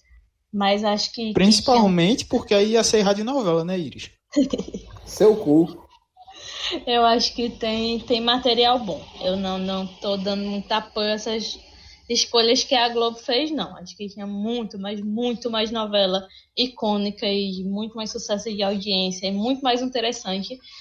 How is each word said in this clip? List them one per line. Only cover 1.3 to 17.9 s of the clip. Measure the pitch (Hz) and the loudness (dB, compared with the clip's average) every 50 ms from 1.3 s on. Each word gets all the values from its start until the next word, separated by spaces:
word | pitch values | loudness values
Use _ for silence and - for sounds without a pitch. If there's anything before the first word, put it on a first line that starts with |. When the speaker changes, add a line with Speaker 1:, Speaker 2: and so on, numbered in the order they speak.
| 208 | 2
Speaker 2:
Principalmente | 180 185 202 220 - - 269 254 240 214 196 180 170 170 185 254 - - | 4 6 6 6 4 4 4 6 6 6 6 6 4 4 4 2 0 -2
porque | - - 233 - - 214 | -2 -2 -2 2 4 4
aí | 202 202 214 226 | 4 4 6 4
ia | 226 214 | 4 4
ser | - - 214 196 | 4 4 4 4
radionovela, | 196 202 202 214 240 277 285 220 175 165 165 165 | 4 2 2 0 -2 -2 0 2 2 2 2 0
né, | 175 190 185 | 0 -2 -4
Iris? | 160 123 - 107 - - _ _ _ _ - | -4 -6 -8 -12 -16 -18 _ _ _ _ 0
Speaker 1:
<laughs> | 294 247 175 - - - - - 190 - - - - - | 0 0 0 0 -6 -6 -8 -10 -14 -14 -14 -20 -18 -16
Speaker 3:
Seu | - - - 185 214 214 | -10 0 4 6 6 6
cu. | 208 - 147 147 160 170 160 - - - - _ _ _ _ _ _ - - - - - - - - - - 359 277 - | 6 4 4 6 6 6 4 0 -14 -20 -20 _ _ _ _ _ _ -20 -20 -20 -18 -16 -14 -12 -8 -8 -6 -6 -6 -2
Speaker 1:
Eu | 254 240 240 233 | 0 2 4 6
acho | 233 233 240 233 - - | 6 6 4 2 0 -2
que | - 240 233 | -2 -4 -4
tem, | - - - 220 220 220 226 233 233 226 | -4 -4 -4 -4 -2 -2 -2 -2 -2 -4
tem | 226 - 254 226 | 0 0 0 0
material | 233 240 240 254 254 254 233 233 240 240 247 254 | 2 2 2 2 2 2 4 4 4 4 4 2
bom. | 226 196 156 139 - - - - - | 0 -4 -8 -8 -10 -16 -14 -6 -4
Eu | 185 185 | -2 -2
não, | 196 196 190 185 190 | -2 -2 -4 -4 -4
não | 185 190 190 190 190 | -4 -4 -4 -4 -6
tô | 185 185 - - 208 196 | -8 -10 -8 -4 -4 -4
dando | 196 185 202 202 202 202 | -2 -2 -4 -4 -4 -4
muito | 202 202 202 190 - | -4 -6 -6 -4 -2
apoio | 220 214 214 - - 220 208 208 | -4 -4 -4 -4 -6 -4 -2 -2
a | 214 | -2
essas | 214 - 233 220 220 208 - - - - - - - - - - _ _ - | -4 -4 -4 -4 -4 -4 -6 -10 -12 -14 -20 -20 -20 -20 -20 -20 _ _ -4
escolhas | 240 233 - - - 233 226 233 254 262 - | 0 0 0 2 2 4 4 4 4 2 2
que | - 277 | 2 2
a | 247 233 240 | 2 2 2
Globo | 233 233 233 233 233 - | 2 0 0 0 -2 -6
fez, | - - 240 247 302 311 | -6 -2 0 0 0 0
não. | 311 254 175 143 - | -2 -4 -6 -6 -8
Acho | 156 175 - - | -14 -16 -18 -14
que | - 208 196 | -12 -12 -12
tinha | - 214 202 | -10 -10 -10
muito, | 202 202 202 208 226 240 240 226 202 - 196 | -8 -6 -4 -4 -4 -4 -4 -6 -8 -10 -10
mas | 190 202 214 208 | -8 -8 -8 -6
muito | 202 208 208 226 240 247 240 - - 240 | -6 -6 -4 -2 -2 -2 -2 -2 -4 -4
mais | 226 220 220 220 233 | -2 -2 -2 -2 -2
novela | 226 214 208 208 202 196 185 185 190 190 - - - _ _ - | -4 -4 0 0 2 2 2 2 -2 -4 -6 -20 -20 _ _ -2
icônica | - 247 254 - - 233 214 208 202 202 208 202 - 233 | -2 -2 -2 -2 -4 -2 0 0 0 0 -2 -4 -4 -4
e | 202 202 202 202 196 185 185 185 | -2 -2 -2 -2 -2 -4 -6 -6
muito | 190 196 208 220 226 | -6 -6 -6 -6 -8